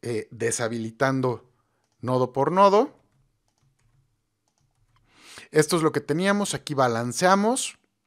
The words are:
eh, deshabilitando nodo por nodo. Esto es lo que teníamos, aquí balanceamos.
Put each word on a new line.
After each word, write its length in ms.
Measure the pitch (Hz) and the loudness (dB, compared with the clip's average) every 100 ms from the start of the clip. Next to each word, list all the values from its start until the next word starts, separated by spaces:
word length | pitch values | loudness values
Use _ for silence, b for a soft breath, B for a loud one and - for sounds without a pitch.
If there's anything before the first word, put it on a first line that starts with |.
eh, 260 | 120 - - | -8 -8 -8
deshabilitando 1200 | 113 113 113 117 117 110 113 135 135 127 113 - _ _ _ _ _ | -6 -4 -4 -4 -6 -8 -2 -2 0 -2 -4 -12 _ _ _ _ _
nodo 320 | 117 127 127 | -4 -2 0
por 180 | 135 143 | 0 0
nodo. 480 | 180 202 202 285 - _ _ _ _ _ _ _ _ _ _ _ _ _ _ _ _ _ _ _ _ B B B B B | 4 6 6 2 -4 _ _ _ _ _ _ _ _ _ _ _ _ _ _ _ _ _ _ _ _ B B B B B
Esto 260 | 151 151 175 | 0 2 2
es 60 | |
lo 100 | 156 | 0
que 80 | 147 | -2
teníamos, 520 | - 151 196 202 196 | -2 -2 0 0 -2
aquí 200 | 143 - | -6 -6
balanceamos. 1040 | 139 123 113 120 - 180 196 214 262 - - _ _ | 0 0 0 -4 0 4 4 2 -2 -6 -12 _ _